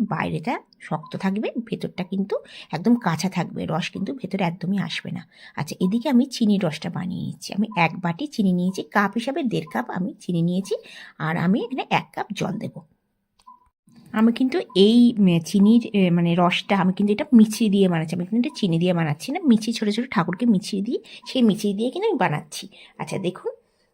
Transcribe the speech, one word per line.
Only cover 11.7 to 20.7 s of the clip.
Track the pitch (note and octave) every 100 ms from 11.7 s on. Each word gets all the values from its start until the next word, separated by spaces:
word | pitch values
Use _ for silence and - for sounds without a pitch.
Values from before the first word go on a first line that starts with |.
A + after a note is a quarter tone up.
| C4+ -
এক | - -
কাপ | - -
জল | G3 - -
দেব। | - - - _ _ _ _ _ - - _ _ _ - -
আমি | G#3+ A3+
কিন্তু | A#3 C4 F4+ -
এই, | F#3 G3+ A#3+ A#3+ G#3
উম, | F#3 E3+
চিনির, | E3 G3+ G#3 A#3 - G3+
এ, | F#3
মানে | F3 E3+ E3+
রসটা | F3 - - G3
আমি | F#3
কিন্তু | F#3 G3+
এটা | G#3 -
মিছরি | A#3 A3 - G#3+
দিয়ে | G3 F#3
বানাচ্ছি, | D#3+ D#3+ F3+
আমি | F3
কিন্তু | A#3 D4
এটা | -
চিনি | F#3 E3
দিয়ে | F3+
বানাচ্ছি | E3+ D#3+ D3 -
না, | E4+
মিছরি | D#4 A3 A#3+
ছোটো | A#3 G#3
ছোটো | G#3 C4
ঠাকুরকে | - C4+ C4+ A#3+
মিছরি | F#3 -